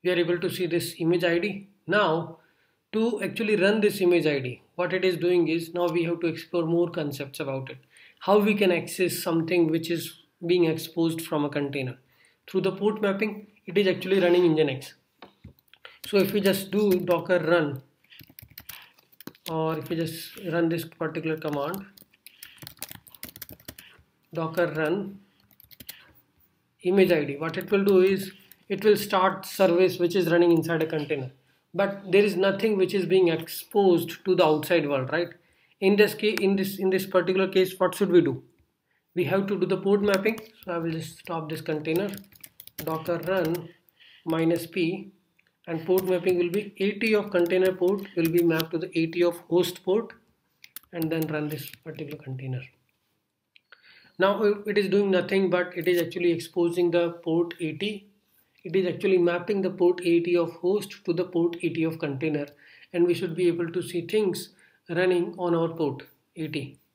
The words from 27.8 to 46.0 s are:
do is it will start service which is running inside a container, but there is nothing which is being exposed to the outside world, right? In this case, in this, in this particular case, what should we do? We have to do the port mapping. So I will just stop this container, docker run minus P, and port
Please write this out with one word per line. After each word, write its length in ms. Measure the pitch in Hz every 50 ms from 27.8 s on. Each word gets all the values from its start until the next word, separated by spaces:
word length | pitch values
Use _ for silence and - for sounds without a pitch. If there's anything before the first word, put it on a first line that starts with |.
| 196
do 180 | 196 196 185 185
is 300 | 190 196 190 - - - - _ _ - _ _ _
it 160 | 202 190 202
will 120 | 214 208
start 480 | 202 - - - 190 185 190 180 - -
service 540 | - - - 196 185 170 175 185 180 175 -
which 180 | 175 170 170
is 140 | 196 175 160
running 200 | 165 170 175 170
inside 320 | 170 160 - 165 170 160 160
a 40 |
container, 440 | 156 - 156 147 143 156 139 131 131 - _ _ _ _ _ _ _ -
but 280 | 170 202 196 196 - - 190
there 140 | 175 196 202
is 100 | 208 175
nothing 440 | 175 190 196 190 196 214 220 214 190
which 160 | 185 - -
is 100 | 196 180
being 240 | 156 180 190 185 170
exposed 960 | 160 160 160 - - - - _ - 208 202 190 175 165 165 165 - - _
to 100 | 190 185
the 100 | 170 175
outside 440 | 156 156 156 151 - 180 170 151 143
world, 220 | 143 135 131 131 143
right? 160 | 165 175 170 - - _ _ _ _ _ _ _ _
In 160 | 196 190 202
this 180 | 202 208 202 -
case, 240 | - - 214 214 -
in 160 | 202 190 196
this, 220 | 196 190 - - -
in 100 | 196 185
this 160 | 185 185 185
particular 440 | - - 185 175 175 185 190 190 185
case, 300 | - 190 185 185 - -
what 160 | 190 175 175
should 160 | - 208 175
we 120 | 170 180 165
do? 200 | 143 131 131 - _ _ _ _ _ _ _ _ _ _ _ _ _ _
We 100 | 170 175
have 220 | 139 180 196 196 196
to 120 | 202 175
do 60 | 175
the 100 | 170 196
port 260 | 190 - 196 202 202 202
mapping. 360 | 208 196 190 196 220 226 - - - _ - -
So 80 | 185 175
I 60 | 170
will 140 | 165 165 160
just 260 | 160 160 - - -
stop 300 | - - 165 165 160 151
this 100 | 160 143
container, 480 | - - 156 151 131 160 160 175 202 196 196 - - _ _ - - - _ _ - - _ -
docker 400 | - 156 160 160 160 - 175 160 - 170
run 400 | 190 190 170 160 170 170 165 - - _ _ _ _ _ - - - - _
minus 420 | 165 160 160 165 165 170 165 -
P, 460 | - - 196 170 165 185 196 196 - _ _ _ _ _ _ _ _ _ _ _
and 180 | 180 170 160 165
port 200 | - 185 185